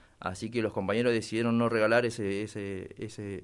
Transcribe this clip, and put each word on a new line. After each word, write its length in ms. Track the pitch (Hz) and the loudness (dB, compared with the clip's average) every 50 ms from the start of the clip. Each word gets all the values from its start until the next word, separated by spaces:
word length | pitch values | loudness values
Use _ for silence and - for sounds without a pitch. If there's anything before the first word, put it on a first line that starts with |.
| - - _ _ | -18 -20 _ _
Así 300 | - 92 92 - 110 107 | -8 -6 -6 -6 -6 -4
que 100 | 120 117 | -2 0
los 100 | 110 101 - | -2 0 0
compañeros 380 | 110 95 95 104 113 120 123 117 | -2 -2 0 0 2 2 2 2
decidieron 420 | 113 113 - 110 113 117 117 117 | 2 0 -2 -2 0 2 2 4
no 120 | 117 120 113 | 4 4 4
regalar 340 | 113 110 107 110 117 120 123 | 4 4 4 6 6 4 4
ese, 380 | 113 113 - 104 98 98 101 | 2 0 -2 -2 -2 -2 -2
ese, 520 | 107 101 - 107 98 98 98 92 95 - - - | -4 -6 -6 -6 -6 -6 -6 -6 -8 -10 -12 -10
ese, 440 | - 104 - - 104 101 98 82 | -12 -10 -10 -10 -8 -8 -8 -10